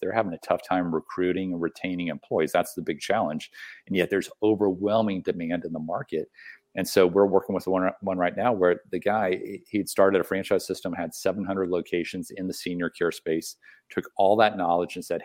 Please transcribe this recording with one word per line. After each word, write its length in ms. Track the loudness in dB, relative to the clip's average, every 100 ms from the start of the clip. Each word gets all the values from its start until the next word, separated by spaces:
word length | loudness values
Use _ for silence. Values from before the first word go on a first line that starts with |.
they're 120 | -2
having 220 | 0 -2
a 40 | -4
tough 220 | -2 -2
time 320 | 0 -2 0
recruiting 580 | -2 -4 0 0 0 -2
and 80 | -4
retaining 480 | -4 -4 -6 -4 -4
employees. 440 | -6 -2 0 2
That's 220 | 2 0
the 80 | -4
big 180 | -6 -4
challenge. 500 | -2 0 0 -4 -8 -16 -18 -16 -2
And 100 | 0
yet 140 | 2
there's 200 | 0 -2 2
overwhelming 800 | 2 4 2 2 2 2 2 -2
demand 420 | -4 -4 -4 -4
in 80 | -4
the 80 | -8
market. 500 | -6 -6 -4 -4 -6 -12 -20 -20 _ -6
And 100 | 0
so 220 | 4 6
we're 180 | 6 6
working 280 | 4 2 -2
with 100 | 0
one, 240 | 0 0 -2
one 160 | -4 0
right 180 | 0 0
now 160 | 0
where 300 | 4 4 2 -2
the 80 | -4
guy, 320 | 0 0 0
he, 320 | -2 -6 -12 -4
he'd 200 | -4 0
started 320 | 4 6 4
a 40 |
franchise 400 | 2 -2 0 0
system, 280 | 0 -6 -6
had 200 | -6 -6
seven 320 | -4 -2 -2
hundred 260 | -2 -2 0
locations 600 | -2 -2 -4 -2 -8 -10
in 160 | -8 -8
the 80 |
senior 340 | -6 -6 -4 -4
care 200 | 0 -2
space, 460 | -2 -2 -2 -4 -12 -20 -20 _
took 180 | -8 -6 0
all 200 | 4 6
that 200 | 4 2
knowledge 380 | 2 2 0
and 100 | -6
said, 180 | -6 -6